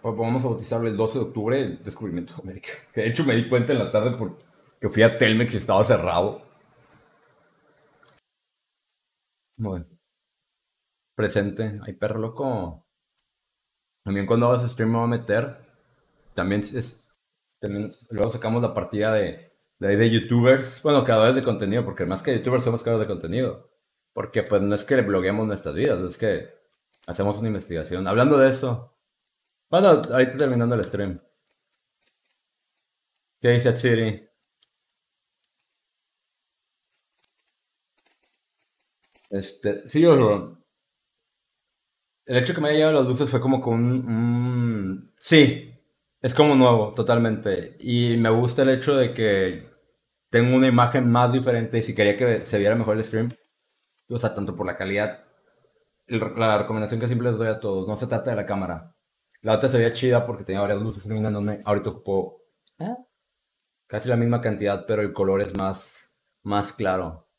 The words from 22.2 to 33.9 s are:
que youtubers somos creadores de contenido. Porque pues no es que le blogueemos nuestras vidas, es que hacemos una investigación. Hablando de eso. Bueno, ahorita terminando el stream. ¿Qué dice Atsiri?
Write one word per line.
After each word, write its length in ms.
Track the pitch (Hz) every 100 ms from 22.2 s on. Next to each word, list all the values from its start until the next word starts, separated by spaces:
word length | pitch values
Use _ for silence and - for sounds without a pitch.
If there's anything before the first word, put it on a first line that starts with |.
que 100 | - 120
youtubers 260 | 127 123
somos 200 | 123 117
creadores 240 | - 117 104
de 60 |
contenido. 580 | 92 82 107 123 - _ _ _ _ _
Porque 300 | - - 113
pues 180 | - 101
no 140 | 101 104
es 100 | -
que 120 | 131
le 60 |
blogueemos 440 | 101 98 92 104 110
nuestras 280 | 98 80 76
vidas, 240 | 139 92
es 160 | 90 -
que 320 | 110 85 - _ _ _ _ _ -
hacemos 300 | 85 98 101
una 100 | 113
investigación. 580 | 101 - 85 78 90 95
Hablando 300 | 107 135 147
de 120 | 135
eso. 460 | 127 131 117 - _ _ _ _ _ _ _ _
Bueno, 180 | 170 196
ahorita 480 | 156 - 131 127 131
terminando 380 | 143 123 120 120
el 100 | 110
stream. 360 | 98 98 87 _ _ _ _ _ _ _ _ _ _ _ _ _ _ _ _ _ _ _ _ _ _
¿Qué 100 | 123
dice 200 | 120 127
Atsiri? 580 | - 127